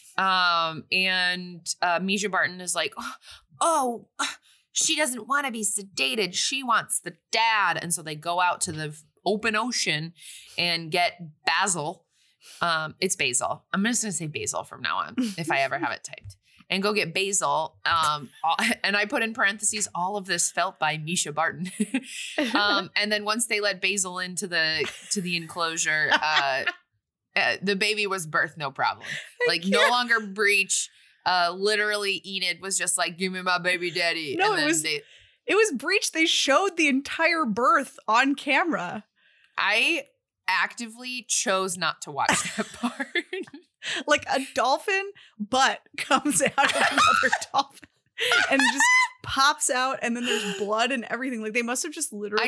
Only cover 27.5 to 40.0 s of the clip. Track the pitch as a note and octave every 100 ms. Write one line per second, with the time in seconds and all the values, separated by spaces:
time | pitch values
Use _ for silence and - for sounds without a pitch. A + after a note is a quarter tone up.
27.5 | - F#3+ G3 G#3 G#3+ G3+ F#3+ D#3 D#3+ D#3
28.5 | D#3+ C#3 C#3+ A#2 G2+ - - - - A#4+
29.5 | E3+ F3+ G3+ C4+ B3 A#3+ A#3 G#3+ F#3+ G3+
30.5 | G3+ F#3 - - _ _ _ - F3+ F3
31.5 | F#3 G3+ G#3 G#3 G#3 G3+ F#3+ F#3 F#3+ F3+
32.5 | E3+ F#3+ F#3 F3+ F3+ E3+ E3+ F#3 F#3 F#3
33.5 | F3 F3+ F3+ F3 E3 E3+ E3 D#3 E4 G#4
34.5 | F4+ D4 D#4+ D#4+ - - - _ _ -
35.5 | F#4 A4 C4 D#4+ G4+ - D#4+ D#4+ - -
36.5 | C#4+ G4 E4+ D4+ C4+ - - E4 E4 C4
37.5 | G3+ C4+ E4 C4 - - A3+ C4+ C#4+ C#4+
38.5 | C#4 F4 G3 F3 G#3 - _ _ _ _
39.5 | - F#3 A3 C#4 E4